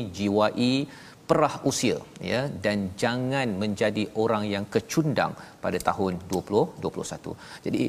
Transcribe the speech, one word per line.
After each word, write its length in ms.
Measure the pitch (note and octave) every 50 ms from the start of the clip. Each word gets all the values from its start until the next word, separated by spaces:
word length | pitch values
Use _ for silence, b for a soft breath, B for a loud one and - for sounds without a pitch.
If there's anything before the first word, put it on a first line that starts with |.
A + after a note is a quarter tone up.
| B2 G2+ F2 F2+
jiwai, 560 | G2+ G2+ G2 G#2 G#2 G#2+ - - B2 B2 C3 C3+ C#3 B B B B B B B - -
perah 260 | - D#3 D3+ C#3 - - - C#3+
usia, 280 | - - - A#2 F2 C#2+ - - - - - F#2
ya, 100 | G2 A#2+ C3+ C#3+ - F#2+ G2
dan 140 | G#2+ G#2 G#2 G2 F#2 F#2 -
jangan 460 | - A#2 A#2+ B2+ B2+ B2+ C3+ C#3 C3 A#2+ G2+ F#2
menjadi 420 | G#2+ G#2+ G2+ - A2+ G#2+ G2+ G#2+ G#2 - - A2
orang 220 | A2 A2+ A#2 G#2+ G#2 G#2+ G2+
yang 120 | G2 G2+ - -
kecundang 580 | A2 - - - - D#3 D#3 B2 G2 E2+ D#2+ - B B B B B -
pada 140 | F#2 F2+ F2+ - -
tahun 260 | E2+ - G2+ F#2 F2+ F2 F2+ F2
dua 120 | F#2+ F2+ E2+ -
puluh 160 | G2+ A2 D3+ F3 - -
dua 100 | - F2+ -
puluh 120 | F2+ - -
satu. 200 | - - - - - B B B B B B
Jadi 160 | - - - B2+